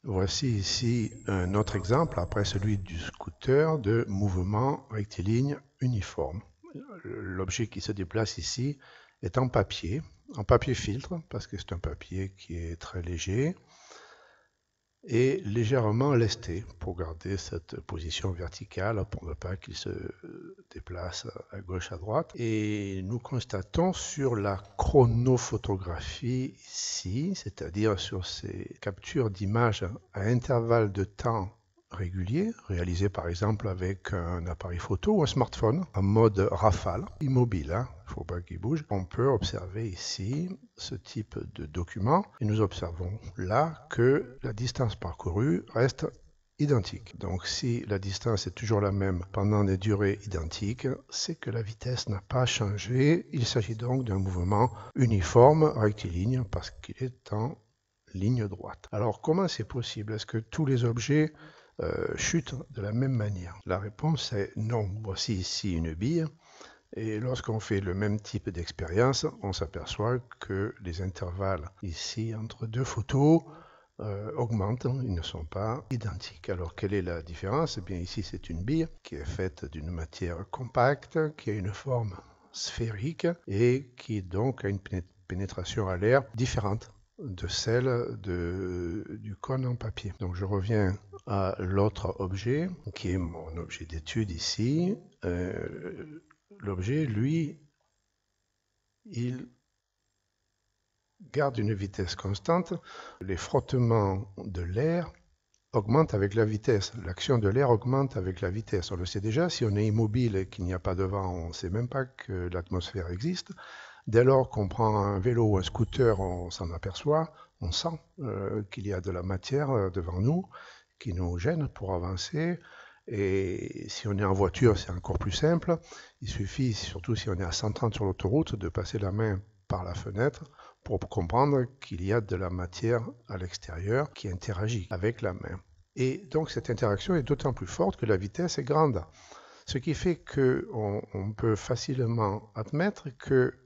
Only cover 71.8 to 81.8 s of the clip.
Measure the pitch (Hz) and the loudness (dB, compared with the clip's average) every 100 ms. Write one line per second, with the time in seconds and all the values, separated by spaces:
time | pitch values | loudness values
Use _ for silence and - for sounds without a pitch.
71.8 | 98 82 - - 113 110 110 - 113 117 | -10 -8 -8 -4 -4 -4 -8 -8 -6 -2
72.8 | 127 - 104 135 147 165 - - - - | -2 -4 0 6 8 8 4 -20 -20 -20
73.8 | _ - 107 101 107 143 120 110 98 123 | _ -10 -6 -6 -6 -4 0 0 0 0
74.8 | 127 131 127 87 - 85 80 95 110 131 | -2 -2 -2 -2 -4 -8 -8 -4 -4 -4
75.8 | - 123 107 87 - - - 92 85 - | -4 -6 -4 -6 -10 -12 -6 -6 -6 -4
76.8 | 98 101 90 85 76 82 98 135 165 - | -2 0 0 -4 -6 -6 -2 0 0 -4
77.8 | 90 90 87 - 98 87 - 82 95 160 | -6 -6 -4 -6 -6 -8 -8 -6 0 0
78.8 | 160 - - 76 - - 92 - 78 78 | 0 -6 -12 -8 -6 -2 -4 -4 -10 -8
79.8 | 78 87 80 - 87 85 101 - 123 - | -6 -6 -6 -4 -4 -4 -8 -8 -2 4
80.8 | 123 139 - 165 156 151 - 104 95 101 | 4 4 -2 -2 -2 -2 -4 -2 -2 -4